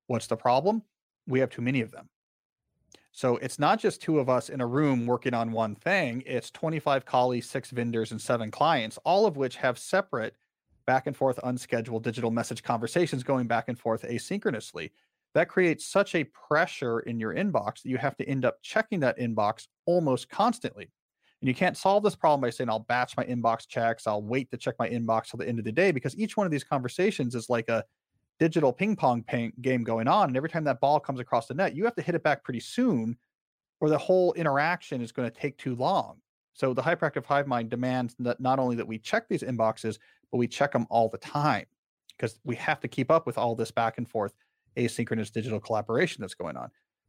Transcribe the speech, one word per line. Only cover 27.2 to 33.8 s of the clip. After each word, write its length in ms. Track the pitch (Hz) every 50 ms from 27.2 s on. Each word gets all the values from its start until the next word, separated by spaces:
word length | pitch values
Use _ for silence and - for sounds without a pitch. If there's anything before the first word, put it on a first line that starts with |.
| 135 120 123
is 160 | 117 113 -
like 200 | 123 117 113 -
a 160 | 117 110 - _ _ _ _ _ _ _ _ _ _ -
digital 360 | 160 165 160 170 151 127 120
ping 240 | - 190 214 214 -
pong 260 | - 127 123 120 117
ping 300 | - - 123 117 110 - 127
game 200 | 120 131 127 120
going 280 | 113 113 117 113 113 139
on. 180 | 175 208 196 143
And 80 | 127
every 140 | 131 151 160
time 160 | - 165 156
that 160 | 143 127 -
ball 180 | 143 139 147 147
comes 220 | - - 135 127
across 260 | 120 - - 120 - -
the 60 | 123
net, 200 | 156 196 160 127
you 120 | 151 208
have 100 | 233 233
to 60 | -
hit 140 | - - 170
it 80 | 160 -
back 200 | 156 139 - -
pretty 160 | - 127 117
soon, 580 | - - - - 254 247 170 117 113 113 120 - _ _ _ _ _ _ _ _ _ _ _
or 100 | -